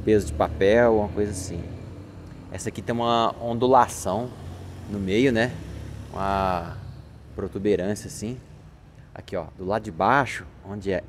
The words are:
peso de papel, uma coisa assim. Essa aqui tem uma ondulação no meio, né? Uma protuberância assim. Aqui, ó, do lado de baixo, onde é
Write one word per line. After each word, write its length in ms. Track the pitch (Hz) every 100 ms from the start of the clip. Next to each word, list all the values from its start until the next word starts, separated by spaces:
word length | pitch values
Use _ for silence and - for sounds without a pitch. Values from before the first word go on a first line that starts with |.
peso 220 | - 107 95
de 60 |
papel, 640 | - 90 - 98 113 120 110
uma 100 | 104
coisa 220 | 104 104
assim. 300 | 98 - 85 82 - - - - - - - -
Essa 180 | 95 110
aqui 140 | -
tem 120 | 101
uma 400 | 120 117 117 113 -
ondulação 880 | 117 117 127 131 117 - 95 98 127 - - - - - -
no 80 | 104
meio, 340 | 95 104 135
né? 200 | 113 123 - - - - - -
Uma 640 | 92 98 98 95 90 85 - - - - - -
protuberância 760 | - 95 101 104 92 92 104 95
assim. 280 | - 107 127 - - - - - - -
Aqui, 220 | - - 95
ó, 100 | 80 -
do 80 |
lado 180 | 92 110
de 80 | 110
baixo, 560 | 80 98 135 123 - 85 - 95
onde 240 | 104 95
é 100 | 90